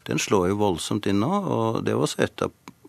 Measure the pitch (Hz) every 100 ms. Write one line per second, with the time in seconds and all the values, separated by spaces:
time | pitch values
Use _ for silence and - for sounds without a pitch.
0 | - - - 101 90 104 104 82 - 110
1 | 101 98 123 202 190 117 113 113 95 110
2 | 147 - 127 - - - - -